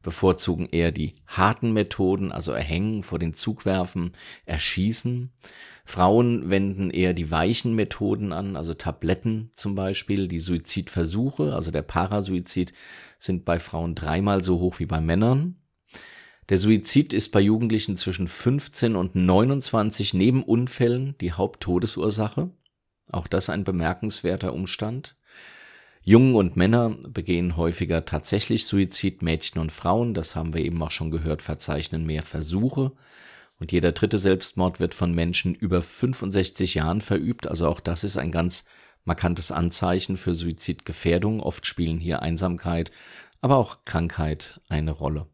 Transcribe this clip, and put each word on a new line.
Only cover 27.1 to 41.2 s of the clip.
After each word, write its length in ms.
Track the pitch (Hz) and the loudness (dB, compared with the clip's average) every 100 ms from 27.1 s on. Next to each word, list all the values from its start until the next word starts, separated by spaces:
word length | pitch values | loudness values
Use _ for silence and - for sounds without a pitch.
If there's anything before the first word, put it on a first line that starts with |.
| - 87 85 90 82 | -8 -2 0 0 0
häufiger 480 | 82 85 85 82 - | 0 0 0 -2 -2
tatsächlich 580 | 78 - 101 - 110 | -6 -2 -2 0 0
Suizid, 560 | - 101 95 - 98 - | 2 2 2 0 -2 -2
Mädchen 400 | 82 80 - - | -2 -2 -2 -4
und 100 | 80 | -4
Frauen, 440 | - 87 104 120 | -2 0 2 0
das 200 | 92 78 | -2 -4
haben 200 | - 82 | -4 -4
wir 100 | 82 | -2
eben 180 | 78 85 | -2 -2
auch 80 | 78 | -4
schon 200 | - 80 | -4 -2
gehört, 320 | 78 80 78 | -2 -2 -4
verzeichnen 640 | - 76 - 73 - 80 80 | -4 -6 -4 -4 -4 -4 -4
mehr 160 | 78 | -4
Versuche. 720 | - 80 78 90 123 135 135 - _ - - - _ _ | -4 -8 -4 0 0 0 -4 -4 _ -20 -20 -20 _ _
Und 120 | 87 | -2
jeder 220 | 87 87 | 2 2
dritte 260 | 80 104 107 | 2 0 2
Selbstmord 640 | 95 92 - - 92 87 | 2 2 0 0 0 0
wird 140 | 87 | -4
von 200 | - 87 | 0 0
Menschen 400 | 85 85 90 90 | 2 0 0 -2
über 280 | 85 92 87 | -2 0 0
fünfundsechzig 920 | 82 - 127 131 98 98 92 - 92 | 0 -2 -2 -2 -2 0 -2 -2 -2
Jahren 280 | - 78 98 | 0 0 -2
verübt. 440 | - 95 78 78 - | 0 -2 0 -4 -4
Also 220 | 80 80 | 0 0
auch 120 | - | 0
das 220 | - 85 | -4 -4
ist 140 | 101 98 | -2 -2
ein 160 | 76 | -2
ganz 320 | 82 87 - - - - _ | 0 0 -2 -6 -20 -20 _
markantes 480 | - 82 87 85 82 | -4 0 0 0 -2
Anzeichen 640 | - 85 - 90 92 - 95 | 0 0 0 2 0 0 -4
für 180 | - | -2
Suizidgefährdung. 1080 | 82 85 80 - 80 - 95 - 85 | -2 -4 -4 -6 -6 -8 -4 2 2